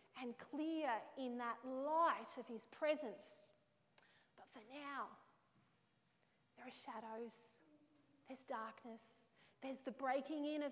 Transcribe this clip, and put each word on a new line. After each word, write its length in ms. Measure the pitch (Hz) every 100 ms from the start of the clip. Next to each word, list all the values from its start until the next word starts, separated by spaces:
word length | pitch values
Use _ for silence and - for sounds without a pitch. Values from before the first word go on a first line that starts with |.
| - -
and 120 | 247 220 -
clear 380 | 294 320 320 277 214 - -
in 200 | 254 240
that 200 | 233 226 262
light 720 | 262 285 320 330 226 226 262
of 80 | 233
his 200 | 220 -
presence. 800 | - 302 302 247 190 - - - - _ _ _ - - - - -
But 120 | -
for 140 | 247 220
now, 360 | 285 285 262 202 - - - _ - - _ _ _ _ _ _ _ _ -
there 80 | 247
are 60 |
shadows, 880 | - - 226 220 220 233 - - - - - - - - - -
there's 160 | 262
darkness, 800 | - 226 220 - 233 226 - - - - - -
there's 180 | 269 262
the 120 | 262
breaking 540 | 247 262 269 269 302 294
in 180 | 302
of 80 | 285